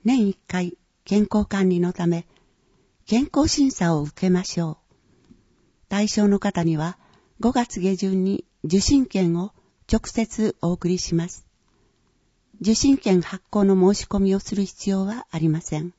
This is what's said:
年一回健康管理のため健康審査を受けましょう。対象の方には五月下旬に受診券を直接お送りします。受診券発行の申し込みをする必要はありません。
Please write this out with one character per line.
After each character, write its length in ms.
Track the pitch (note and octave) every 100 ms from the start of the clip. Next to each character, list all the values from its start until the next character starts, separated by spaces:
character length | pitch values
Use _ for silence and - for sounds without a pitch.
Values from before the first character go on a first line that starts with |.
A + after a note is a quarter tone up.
年 240 | G#3+ C4 G3+
一 100 | - -
回 320 | F3+ F3+ - _ _
健 220 | - G3+ G#3
康 140 | G#3+
管 240 | G#3 G3 F#3
理 120 | F3
の 120 | F3
た 140 | - E3+
め 200 | E3+ - _ _ _ _ _ _ _
健 240 | - A3+ D4
康 140 | C#4 D#4
審 240 | - C4+
査 240 | - E3+ D#3
を 60 |
受 100 | D3
け 160 | - F#3
ま 140 | F3+
し 160 | F#3 -
ょ 120 | D#3+
う。 640 | - _ _ _ _ _ - _ _ _ _ _
対 180 | G3 G#3+
象 220 | - G#3
の 100 | G3+
方 240 | G3+ F3+
に 140 | E3 D#3
は 220 | D#3+ - _ _ _ _
五 100 | A3
月 300 | B3+ A#3+ G3+
下 160 | F#3 F#3+
旬 260 | G3 F#3+
に 220 | F#3+ G3+ - _
受 180 | D#3 F#3+
診 260 | - C#4+ B3+
券 280 | G3 F3 E3+
を 160 | F#3+ _ _ _ -
直 120 | A3
接 520 | - - A3 - G#3+ -
お 80 | E3+
送 180 | F3+ F3
り 100 | F3+
し 160 | -
ま 140 | E3 F3
す。 180 | - _ _ _ _ _ _ _ _ _ _ _ _
受 140 | G3
診 240 | A3 C#4 C4+
券 240 | - F#3
発 220 | E3+ F#3 _
行 140 | G#3
の 100 | G3
申 260 | F#3+ F#3 G#3
し 60 | -
込 120 | G3+
み 160 | G3
を 40 | F#3+
す 160 | -
る 100 | G3+
必 260 | F#3+ - -
要 140 | G3
は 220 | F#3+ A#3 -
あ 80 | E3
り 100 | D#3+
ま 120 | D#3
せ 180 | - D3+
ん。 160 | F3